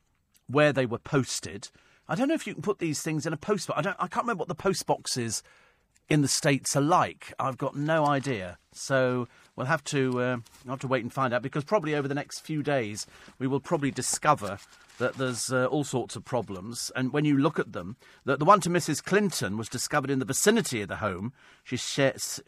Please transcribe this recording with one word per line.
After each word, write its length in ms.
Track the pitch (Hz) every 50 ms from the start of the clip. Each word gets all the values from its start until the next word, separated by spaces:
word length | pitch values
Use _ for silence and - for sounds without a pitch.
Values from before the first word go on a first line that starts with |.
| _ _ _ _ _ _ _ _ _ -
where 240 | 120 147 151 147 135
they 140 | 135 131
were 120 | 110 117 110
posted. 720 | - - 147 139 120 - - - - 87 80 101 - - _ - _ _ _ _ _ -
I 80 | 160
don't 120 | 190 262 285
know 60 | 320
if 140 | 294 - 214
you 40 | -
can 120 | - 156
put 160 | 202 - -
these 200 | 170 160 143 -
things 260 | - 160 156 151 151
in 60 | 165 160
a 60 | -
post 300 | - - 214 175 - -
box. 100 | 185 -
I 40 | -
don't, 140 | 196 180 -
I 100 | 185 -
can't 160 | - 214 -
remember 160 | 240 226 165
what 80 | - -
the 80 | 160
post 280 | - - 196 180 - -
boxes 560 | - 143 - - - - 131 117 113 104 - - - - _ _ _ _ _ _ _ _ _ _ -
in 100 | 156 151
the 80 | 139 127
States 480 | - - - 151 143 131 - - -
are 60 | 143 143
like. 500 | 151 180 165 127 92 85 - - - - -
I've 180 | 113 135 127
got 200 | - 147 131 -
no 280 | 139 147 151 160 160 151
idea. 540 | 143 143 139 127 139 127 98 92 87 90 - _ _ -
So 560 | - - - 139 131 131 127 127 123 120 - _ - - _ -
we'll 140 | - 113 120
have 160 | 160 156 -
to, 360 | - 151 139 131 131 123 123
uh, 160 | 123 127 127 117 110 - - - -
we'll 80 | 123 131
have 80 | 131
to 80 | - 123
wait 160 | 131 127 107
and 80 | 123 -
find 200 | 139 131 123 117
out, 100 | 123 123
because 220 | 135 - 147 139
probably 300 | - 214 214 151 156 151
over 140 | 147 139 135
the 60 | 139
next 260 | 143 - - - -
few 220 | - - 156 151 131
days 440 | 147 143 131 113 104 107 101 - - - - - - - -
we 80 | 131
will 140 | 131 139 135
probably 320 | - - 175 156 143 135 -
discover 640 | 127 123 - - - - 151 147 98 104 95 98 - - - - - - - - -
that 160 | 123 127 -
there's, 360 | 127 135 127 123 110 - - 131
uh, 140 | 127 127
all 180 | - - 151 135
sorts 320 | - - 127 - - -
of 80 | 107 -
problems. 680 | - 127 120 98 - 98 90 92 117 117 - - - -
And 160 | 123 127 127 131
when 120 | 147 147
you 140 | 151 143 135
look 200 | 139 165 - 190
at 140 | - 104 95
them, 240 | 104 87 92 117 - - - - - -
the, 120 | 123 139
the 80 | 143 151
one 160 | 180 208 196 -
to 60 | 170
Missus 320 | 175 170 - - 147 -
Clinton 560 | - - 185 208 208 190 - - 120 95 101
was 120 | 113 110 -
discovered 420 | - 117 - - 147 147 131 131
in 80 | 139 131
the 80 | 127
vicinity 560 | 101 131 - - 208 226 233 175 - 127 107 101
of 60 | 87
the 80 | 95
home 360 | - 110 101 90 87 101 123 - _ - - - _ _
she 140 | - 127
shares, 680 | 120 - - - 143 139 135 - - - - - - -